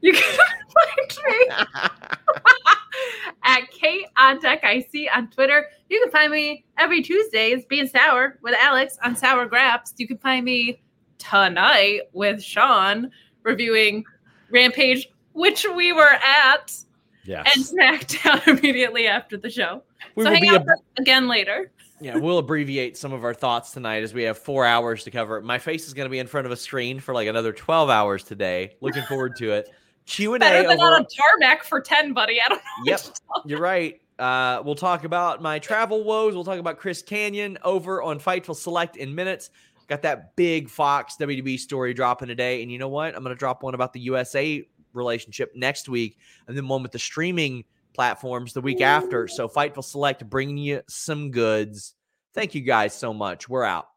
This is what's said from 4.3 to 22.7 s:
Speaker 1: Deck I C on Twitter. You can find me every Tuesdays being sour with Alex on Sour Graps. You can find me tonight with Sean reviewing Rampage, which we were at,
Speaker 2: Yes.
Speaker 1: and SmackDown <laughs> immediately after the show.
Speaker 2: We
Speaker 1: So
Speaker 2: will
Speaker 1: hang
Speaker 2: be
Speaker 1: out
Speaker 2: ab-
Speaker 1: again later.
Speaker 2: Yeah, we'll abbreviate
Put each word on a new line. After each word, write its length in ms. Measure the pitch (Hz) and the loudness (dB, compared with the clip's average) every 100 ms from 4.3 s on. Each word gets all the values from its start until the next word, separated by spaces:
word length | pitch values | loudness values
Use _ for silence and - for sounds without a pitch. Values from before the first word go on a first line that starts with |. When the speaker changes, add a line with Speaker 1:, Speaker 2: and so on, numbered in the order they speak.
| 269 | 6
Speaker 1:
Deck 220 | 269 302 | 2 2
I 220 | 233 233 254 | 2 2 -2
C 160 | 294 302 | -8 -2
on 200 | 247 233 | -2 -2
Twitter. 360 | - 262 294 587 _ _ | 0 4 4 2 _ _
You 120 | 403 | 0
can 100 | 494 | 2
find 200 | 311 302 | 4 4
me 340 | 302 294 294 _ - | 2 -4 -6 _ 0
every 240 | 320 339 | 2 2
Tuesdays 640 | - 359 440 220 220 254 247 | 2 0 0 0 2 0 -2
being 220 | 285 269 | -4 0
sour 520 | 254 294 254 269 269 | 4 4 4 2 -2
with 140 | 226 226 | -4 2
Alex 380 | 262 269 269 - | 4 4 0 -4
on 120 | 240 240 | -6 0
Sour 320 | 254 262 240 | 2 2 2
Graps. 460 | 233 262 240 - - | 2 2 0 -4 -10
You 100 | 233 | -10
can 100 | 254 | -6
find 280 | 269 262 247 | -2 -2 0
me 360 | 247 240 247 _ _ _ _ | -2 -2 -6 _ _ _ _
tonight 840 | - 202 190 175 208 269 202 202 - | -2 2 4 4 4 6 4 0 -6
with 280 | 180 202 208 | -4 -2 -2
Sean 680 | - - 254 226 190 208 254 _ _ _ | -6 0 4 4 2 0 -4 _ _ _
reviewing 600 | - 254 233 220 214 214 220 _ _ _ _ | -4 -2 0 2 2 0 -10 _ _ _ _
Rampage, 580 | 240 247 247 269 262 - _ _ | 4 4 4 2 2 -2 _ _
which 320 | - 359 - 427 349 | 0 0 2 -4 -2
we 160 | 349 | 0
were 100 | 330 302 277 | 6 8 8
at, 480 | 254 285 269 294 - - - _ _ _ - | 6 6 6 4 0 -18 -18 _ _ _ -12
Speaker 2:
Yes. 260 | 87 78 277 | -2 2 2
Speaker 1:
and 80 | 269 | 0
SmackDown 840 | 359 269 302 - - 302 285 - | 2 2 2 -4 -2 2 4 4
<laughs> 120 | 269 | 4
immediately 460 | 294 247 247 226 226 | 4 2 0 0 0
after 280 | 208 - 208 | 0 -4 -12
the 140 | 247 | -10
show. 340 | 240 180 202 _ _ - - | -6 -6 -6 _ _ -14 -2
Speaker 2:
We 80 | |
Speaker 1:
So 60 | 226 | 2
Speaker 2:
will 60 | 214 | 4
Speaker 1:
hang 40 | |
Speaker 2:
be 60 | 359 | 6
Speaker 1:
out 120 | 190 | 4
Speaker 2:
ab- 60 | 147 330 _ - | 6 2 _ -4
Speaker 1:
again 300 | 262 262 254 | 4 4 4
later. 440 | 233 190 214 381 _ _ _ | 0 -2 -6 -8 _ _ _
Speaker 2:
Yeah, 160 | 143 123 | -6 -4
we'll 200 | 156 175 | 0 0
abbreviate 580 | 135 156 143 | 0 -4 -2